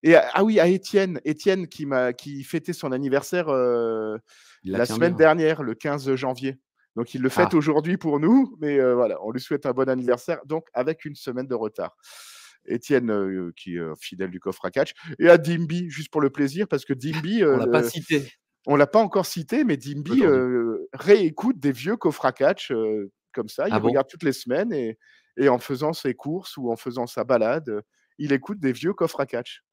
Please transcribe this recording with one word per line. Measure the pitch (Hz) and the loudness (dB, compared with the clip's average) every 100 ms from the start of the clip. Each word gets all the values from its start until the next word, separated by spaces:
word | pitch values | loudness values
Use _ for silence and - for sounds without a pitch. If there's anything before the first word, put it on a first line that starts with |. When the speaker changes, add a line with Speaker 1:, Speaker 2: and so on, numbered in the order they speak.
Speaker 1:
et | 151 165 | 8 6
à, | - | 6
ah | 156 | 2
oui, | 214 214 | 2 4
à | 170 | 4
Étienne, | 190 - 202 190 160 | 2 0 0 0 -2
Étienne | 147 151 - 190 170 | -4 -2 0 0 -2
qui | - 147 | -8 -2
m'a, | 131 127 | 0 0
qui | 120 143 143 | -2 -10 -12
fêtait | 131 165 - | -8 -8 -6
son | 175 151 | -8 -4
anniversaire, | 131 139 135 139 180 156 | -4 0 0 0 -4 0
euh, | 135 123 120 117 113 110 107 _ _ _ _ | 0 2 0 0 -2 -4 -8 _ _ _ _
Speaker 2:
Il | 92 | -6
la | 95 | -2
Speaker 1:
la | 120 | 0
Speaker 2:
tient | 110 | 2
Speaker 1:
semaine | 170 | 0
Speaker 2:
bien. | 165 | 6
Speaker 1:
dernière, | 160 165 156 160 | 6 6 2 0
le | 131 117 | -4 -4
quinze | 156 147 135 131 | -4 -4 -2 -2
janvier. | 131 127 135 131 _ _ _ - | -2 -4 -6 -8 _ _ _ -8
Donc | 117 | -6
il | 131 | -2
le | 131 | -2
fête | - 175 | 2 4
Speaker 2:
Ah. | 165 | 4
Speaker 1:
aujourd'hui | 147 151 156 185 | 2 0 0 -4
pour | 165 147 | -2 0
nous, | 156 247 262 220 | 4 4 4 -2
mais, | 151 143 | 0 2
euh, | 127 123 | 4 4
voilà, | 117 85 | 2 -2
on | 101 | -6
lui | 127 | -8
souhaite | - 147 143 | -6 -4 -4
un | |
bon | 127 131 | -2 0
anniversaire, | 127 123 123 - 160 135 | -2 0 -2 -2 -8 -6
donc | 160 160 | -8 -6
avec | 120 127 160 156 | -4 -4 -4 -10
une | 143 | -12
semaine | - 123 131 | -10 -8 -6
de | 120 | -4
retard. | 107 - 87 _ - - - - - _ - | -6 -6 -10 _ -20 -20 -20 -20 -20 _ -8
Étienne, | 123 - 139 120 | -8 0 0 2
euh, | 104 98 95 87 85 | -2 -2 -4 -8 -12
qui | - 85 | -12 -8
est, | |
euh, | 82 78 | -8 -10
fidèle | - 90 92 | -14 -10 -10
du | 90 | -8
coffre | 95 95 92 | -8 -8 -6
à | |
catch, | 135 143 - 165 135 | -4 -4 -6 -18 0
et | 165 | 8
à | 170 | 8
Dimby, | 151 170 165 170 180 | 6 -2 -2 -4 -6
juste | 143 156 | -10 -6
pour | 156 | -2
le | 135 | -2
plaisir, | 135 139 151 208 | 0 -4 -2 -4
parce | 143 - | -4 -4
que | |
Dimby, | 131 131 156 160 226 | -6 -4 -6 -4 0
Speaker 2:
<laughs> | |
On | 170 | 2
Speaker 1:
euh, | 131 | 2
Speaker 2:
l'a | 117 | 2
pas | 123 | 2
Speaker 1:
le, | 120 | 0
Speaker 2:
cité. | 156 160 151 139 _ _ _ - | -4 -2 -2 -2 _ _ _ 0
Speaker 1:
on | 143 | 4
l'a | 143 | 6
pas | 220 | 4
encore | 214 202 175 | 2 0 -2
cité, | - 151 254 | -6 -4 0
mais | 269 143 | 0 0
Dimby, | 131 143 147 | -4 -10 -2
Speaker 2:
Aujourd'hui. | 247 202 | 2 4
Speaker 1:
euh, | 131 127 123 117 110 - | 4 2 0 -2 -4 -10
réécoute | 131 175 208 175 151 226 226 | -8 4 6 6 -2 -4 -2
des | 139 | -2
vieux | 123 143 226 | -2 -4 -2
coffres | 165 143 135 | -2 0 -2
à | |
catch, | 127 139 190 - | 2 0 0 -4
euh, | 120 110 107 98 _ _ | -2 -2 -2 -6 _ _
comme | - 107 | -8 -8
ça, | - 165 | -4 -2
Speaker 2:
Ah | 156 | 0
Speaker 1:
il | |
Speaker 2:
bon ? | 110 | 0
Speaker 1:
regarde | 135 135 | 0 -2
toutes | - | -4
les | - | -4
semaines | 131 - 135 220 | -4 -4 -4 -2
et, | 165 117 110 _ _ _ - | -4 -6 -8 _ _ _ 0
et | 139 | 2
en | 123 | 2
faisant | - 131 151 | -2 -4 -4
ses | 165 135 | -4 -6
courses | 123 143 170 190 - | -6 -6 -8 -8 -10
ou | 123 | -6
en | 113 | -6
faisant | - 123 120 | -8 -8 -8
sa | - | -6
balade, | 120 123 110 143 147 | 0 2 2 -2 -4
euh, | 104 - _ _ _ | -10 -10 _ _ _
il | 143 | -2
écoute | 139 139 208 | -2 -2 -4
des | 139 | -2
vieux | 123 165 | -2 -4
coffres | 208 170 - | -2 -2 -2
à | 139 | -6
catch. | 120 127 - _ | -6 -10 -18 _